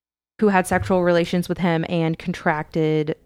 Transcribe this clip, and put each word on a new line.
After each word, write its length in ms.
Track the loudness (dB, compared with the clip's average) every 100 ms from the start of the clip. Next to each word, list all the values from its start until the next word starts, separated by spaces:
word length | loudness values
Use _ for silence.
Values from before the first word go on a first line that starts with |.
| _ _ _ 0
who 80 | 2
had 180 | 2 2
sexual 340 | -2 0 2
relations 460 | 4 2 2 -2 -2
with 100 | -2
him 260 | 0 0 -2
and 280 | -2 -2 -4
contracted 1000 | -6 -4 -2 -2 -4 -2 0 0 -2 -6